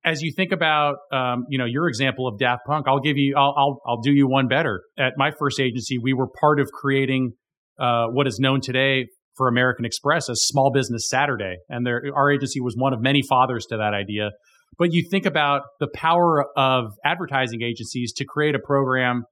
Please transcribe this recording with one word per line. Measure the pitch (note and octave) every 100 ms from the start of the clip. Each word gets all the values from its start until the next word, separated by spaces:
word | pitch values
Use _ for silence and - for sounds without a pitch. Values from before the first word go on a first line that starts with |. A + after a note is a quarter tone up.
| -
As | D#3+
you | D#3+
think | - F#3
about, | F3+ D#3+ D3+ D3 C#3 -
um, | C3+ B2+ B2 B2
you | C3+
know, | B2
your | B2+ E3+
example | A2+ C3+ B2+ B2+
of | G#2
Daft | B2+ B2 -
Punk, | D3+ C3+
I'll | C#3
give | C3+ C#3+
you, | C#3 C#3
I'll, | C#3 C#3+
I'll, | C#3+ C#3 -
I'll | A#2+
do | A#2+
you | C#3+ C#3
one | C3+ B2+
better. | C3 D#3 G2 - -
At | C3 C3+
my | C#3 D3+
first | C#3+ A#2+
agency, | C3 B2 A2 B2+
we | B2
were | C3 C3
part | - D3+ D3
of | C3+
creating, | - C#3 C3+ C3+ C3 B2+ A#2 _ _ _ -
uh, | B2+ A#2 A#2
what | B2 C#3
is | G#2
known | C3+ C3+
today | C3 B2+ C3+ C3+ A#2 _ _ -
for | C3
American | A#2+ B2+ B2 A#2
Express | - C#3+ D#3+ C3+
as | A#2
Small | - C3+ C3+
Business | C3+ A#2 A#2 -
Saturday. | B2+ C#3+ A#2+ G2 F2+ _
And | B2 B2
there, | A#2+ C#3+
our | C#3+ C#3
agency | C#3+ C3+ C#3
was | B2 G#2+
one | C3+
of | B2+
many | B2 C#3+
fathers | - B2+ B2+ A#2+ -
to | A2+
that | G#2+
idea. | G#2 G2+ G#2 G#2 G#2 _ _ _ _
But | F3
you | E3 -
think | G3 F#3+
about | D3+ C#3+ C#3+ C#3 _
the | C#3+
power | - D#3+ E3+ F3 D#3 C3+ -
of | C3+ C3 A#2 G#2 C#3+
advertising | F3 D#3+ C3+ B2+ A2+
agencies | A#2+ A#2 A2+ B2 A#2+
to | - C#3
create | D3 D3+ C#3
a |
program | - C#3 C3+ B2+ B2 B2 A2+